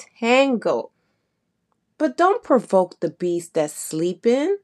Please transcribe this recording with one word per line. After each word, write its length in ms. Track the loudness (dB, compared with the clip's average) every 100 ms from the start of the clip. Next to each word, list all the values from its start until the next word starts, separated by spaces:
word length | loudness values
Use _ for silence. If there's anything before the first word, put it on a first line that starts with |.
| -20 _
tango. 720 | 2 2 2 0 -2 -4 -6 _ _ _ _ _ _ _ _ _ _ -4
But 180 | -2 2
don't 260 | 2 2
provoke 580 | 2 0 2 0 0 -2
the 100 | -8
beast 440 | -4 -4 -4 -4
that's 200 | -4 -4
sleeping. 800 | -6 -10 -6 -4 -2 0 0 0 -4